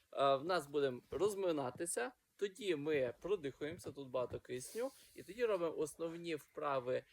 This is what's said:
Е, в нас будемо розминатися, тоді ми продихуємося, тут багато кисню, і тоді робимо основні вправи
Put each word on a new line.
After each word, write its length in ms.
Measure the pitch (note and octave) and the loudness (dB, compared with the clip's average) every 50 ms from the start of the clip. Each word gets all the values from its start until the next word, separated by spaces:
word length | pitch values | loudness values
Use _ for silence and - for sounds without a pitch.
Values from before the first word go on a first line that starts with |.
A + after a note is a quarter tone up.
| _ _ | _ _
Е, 240 | - - C3+ C#3 C#3 | 0 4 6 6 6
в 100 | C3 C#3+ | 4 4
нас 220 | F3 F#3 F3 C#3 | 0 0 0 0
будемо 340 | C#3+ C#3+ D3 C#3 C3+ B2 A#2+ - _ | 0 2 2 2 2 2 -4 -8 _
розминатися, 1000 | - C#3+ F3+ G#3+ G3+ G3 G3 F3 D#3+ D3 C3 B2 - - E3+ E3+ - A3+ A#3+ C4 - _ _ _ _ | 0 2 2 2 2 2 2 2 2 2 0 -2 -2 -4 -4 -2 -2 -2 -2 -4 -6 _ _ _ _
тоді 380 | - G3+ G#3 F#3 - A3 F#3+ E3 | -4 -4 -4 -4 -2 0 0 0
ми 380 | C#3+ C#3+ D#3 D#3 C#3+ B2+ A#2+ - - | 2 2 2 4 4 4 2 0 -4
продихуємося, 720 | - C3 C#3 B2+ C#3 C#3 - - D3 D3 F3 F3+ - E3 | -2 -2 -2 0 -2 -6 -6 -4 -6 -6 -6 -6 -10 -10
тут 160 | C#3 C#3 C#3 B2+ | -10 -10 -8 -2
багато 300 | B2 B2+ B2 A#2 - B2 | 0 0 0 0 -2 -8
кисню, 520 | - - B2 B2+ B2+ - - A3 B3 C#4 - - - - - | -6 -8 -8 -8 -8 -6 -4 -4 -4 -4 -6 -12 -20 -18 -18
і 100 | D3 C3+ | -16 -14
тоді 220 | D3 F#3+ A#3+ B3 | -12 -2 0 2
робимо 320 | A3 G3+ F3 E3+ D#3+ - | 2 4 2 2 0 0
основні 580 | - D#3 C#3+ - - E3 E3 E3 E3+ E3+ E3+ D#3+ | -2 -2 -4 -4 -4 -6 -6 -4 -6 -4 -4 -4
вправи 680 | D3 - - _ - D3+ D3 C#3 C3+ A#2+ B2+ B2+ B2+ - _ | -4 -6 -10 _ -4 -2 0 0 0 2 0 0 0 -2 _